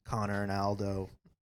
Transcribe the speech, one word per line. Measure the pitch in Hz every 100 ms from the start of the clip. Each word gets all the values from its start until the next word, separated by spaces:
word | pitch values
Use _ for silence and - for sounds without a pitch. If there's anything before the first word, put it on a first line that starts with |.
Conor | - 120 104 101
and | 101
Aldo. | 98 98 101 101 98 92 - - _